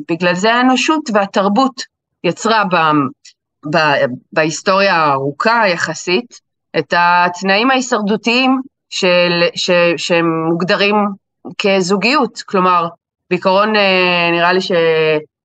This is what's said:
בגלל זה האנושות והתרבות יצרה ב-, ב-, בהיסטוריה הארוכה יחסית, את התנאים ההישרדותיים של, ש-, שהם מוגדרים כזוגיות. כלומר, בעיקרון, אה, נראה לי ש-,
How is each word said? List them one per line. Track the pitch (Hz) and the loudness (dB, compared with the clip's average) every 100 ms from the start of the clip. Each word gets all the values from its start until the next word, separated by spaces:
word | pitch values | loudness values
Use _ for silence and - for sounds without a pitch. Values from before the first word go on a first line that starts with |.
| - | -6
בגלל | 165 175 180 | -2 -2 0
זה | 214 | 0
האנושות | 240 254 254 - 311 302 | 2 2 0 0 -2 -2
והתרבות | 208 196 220 196 202 262 - - _ _ _ | -2 0 0 0 0 0 -2 -16 _ _ _
יצרה | 175 170 214 220 196 | -6 -2 -2 0 0
ב-, | 175 160 151 135 - - _ _ _ 151 160 | 0 2 2 0 -6 -20 _ _ _ -4 0
ב-, | 156 139 127 127 - | 2 2 0 -4 -6
בהיסטוריה | - 160 156 - 190 196 175 | -2 -2 -2 0 2 2 2
הארוכה | 151 135 139 147 220 233 208 | 0 0 -2 -4 0 2 0
יחסית, | 165 - 156 - 185 - - _ _ _ - | -2 -6 -8 -2 -2 -4 -14 _ _ _ -6
את | 151 175 | -2 0
התנאים | 175 175 175 - 190 196 247 | 2 2 0 -2 0 0 2
ההישרדותיים | 262 247 226 202 214 - 240 262 262 262 _ _ | 0 0 -2 -2 -2 0 0 0 0 -4 _ _
של, | - 185 180 175 175 175 - | -4 0 2 2 2 0 -2
ש-, | - 175 170 156 | 0 2 2 0
שהם | - 170 170 165 160 | 0 0 0 0 -2
מוגדרים | 170 180 202 202 208 202 196 _ _ - - | -2 0 0 0 0 -2 -6 _ _ -14 -4
כזוגיות. | 202 196 175 202 214 302 240 - - | 0 0 0 0 0 0 -2 -6 -6
כלומר, | 190 185 175 170 - _ _ - | -2 0 0 -2 -8 _ _ -6
בעיקרון, | 180 190 185 214 214 | -4 0 2 2 2
אה, | 196 185 180 175 170 | 2 2 2 0 0
נראה | 170 170 | 0 0
לי | 185 | 0
ש-, | 185 175 165 160 156 151 151 _ | 0 0 2 2 2 0 -4 _